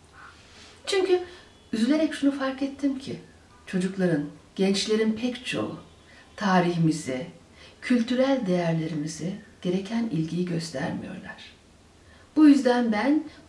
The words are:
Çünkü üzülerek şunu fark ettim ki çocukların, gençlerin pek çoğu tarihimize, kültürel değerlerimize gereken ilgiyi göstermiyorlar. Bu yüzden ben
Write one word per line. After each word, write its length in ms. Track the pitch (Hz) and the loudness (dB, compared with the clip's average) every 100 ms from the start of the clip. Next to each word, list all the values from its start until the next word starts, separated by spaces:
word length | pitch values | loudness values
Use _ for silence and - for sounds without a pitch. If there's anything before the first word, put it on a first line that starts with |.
| - - - - - - - - - | -20 -20 -20 -20 -20 -20 -20 -16 -4
Çünkü 340 | 392 370 359 - - - - - | 0 2 0 0 -14 -20 -20 -8
üzülerek 420 | 214 233 311 302 | -2 0 2 0
şunu 180 | - 277 | 0 -2
fark 300 | - 269 262 | 0 -4 -4
ettim 360 | 277 - 277 - | -6 -2 -4 -4
ki 220 | - 170 - - - - - | -8 -12 -14 -20 -20 -20 -6
çocukların, 580 | 185 185 190 180 151 - - - - | -2 -2 0 0 0 -2 -12 -14 -2
gençlerin 560 | 196 196 220 220 220 | 0 0 0 0 0
pek 340 | 220 247 - - | 0 -4 -6 -8
çoğu 340 | - - - - - - - - - | -6 -6 -10 -16 -20 -20 -20 -20 -4
tarihimize, 920 | 202 185 175 170 160 143 127 127 - - - - - - | 2 4 4 2 0 0 -4 -6 -8 -16 -20 -20 -20 -16
kültürel 640 | - 240 226 247 269 262 190 | 0 0 2 0 2 2 0
değerlerimize 840 | 175 170 165 160 147 160 - 170 208 - - | 0 2 0 -2 -4 -6 -6 -8 -8 -14 -8
gereken 460 | 180 190 196 233 233 | -2 -2 -2 -4 -2
ilgiyi 320 | 160 160 175 | -2 -2 -2
göstermiyorlar. 1080 | 175 165 - 131 - - - - - - - - - - - - - - - 302 | -2 -4 -6 -6 -6 -6 -10 -14 -16 -18 -20 -20 -20 -20 -20 -20 -20 -20 -6 6
Bu 120 | 302 | 8
yüzden 440 | 277 240 247 233 | 8 6 2 2
ben 320 | 208 262 302 - - | 2 2 2 0 -12